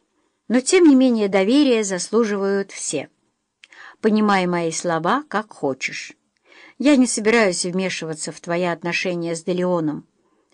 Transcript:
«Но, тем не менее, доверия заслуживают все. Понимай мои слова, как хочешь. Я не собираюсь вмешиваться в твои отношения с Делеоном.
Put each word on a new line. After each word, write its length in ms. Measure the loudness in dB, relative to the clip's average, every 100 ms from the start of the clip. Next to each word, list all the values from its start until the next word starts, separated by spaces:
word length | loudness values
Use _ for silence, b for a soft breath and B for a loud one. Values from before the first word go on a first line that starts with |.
| _ _ _ _ -2
«Но, 120 | -2
тем 280 | 2 6 8
не 80 | 8
менее, 320 | 6 2 2
доверия 560 | 2 2 4 4 2
заслуживают 880 | 0 -6 -2 0 0 0 -2 -2 -4
все. 380 | -10 -8 -8 -8 _ _ _ _ _ _ B B B
Понимай 460 | 0 2 2 2 0
мои 260 | -2 -4
слова, 520 | -4 -4 -2 -2 -4 -4
как 240 | -8 -8
хочешь. 640 | -8 -6 -6 -8 -10 -16 -20 _ _ b b b b
Я 180 | 2 4
не 100 | 2
собираюсь 600 | 0 0 2 2 0 -4
вмешиваться 680 | -4 -4 -6 -10 -10 -12
в 80 | -12
твои 220 | -6 -4
отношения 720 | -2 -4 -4 -4 -4 -4 -6 -6
с 80 |
Делеоном. 640 | -4 -2 0 0 -2 -6 -12 _ _ _ _